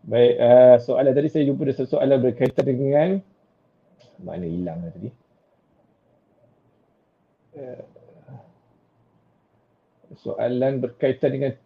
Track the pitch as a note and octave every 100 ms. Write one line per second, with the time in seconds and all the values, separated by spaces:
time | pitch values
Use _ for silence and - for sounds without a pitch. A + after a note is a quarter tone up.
0 | - A#2 A#2+ A#2+ A#2+ B2 B2+ A#2+ A#2+ B2
1 | C#3 C3+ D3+ D#3+ C#3+ C3+ C#3+ C3 C3 D3
2 | C#3 C3+ B2+ A#2+ B2+ - C3+ B2+ C#3 C#3+
3 | E3 G3 - _ _ _ _ _ _ _
4 | _ - F2+ E2 F2 F2 F2 E2 E2+ E2+
5 | A2+ - _ _ _ _ _ _ _ _
6 | _ _ _ _ _ _ _ _ _ _
7 | _ _ _ _ _ D3 C3+ - - -
8 | - D#3+ C#3+ B2+ - _ _ _ _ _
9 | _ _ _ _ _ _ _ _ _ _
10 | _ - - - A#2 B2 C3+ C3+ B2 -
11 | C#3 B2+ - C3+ C#3 -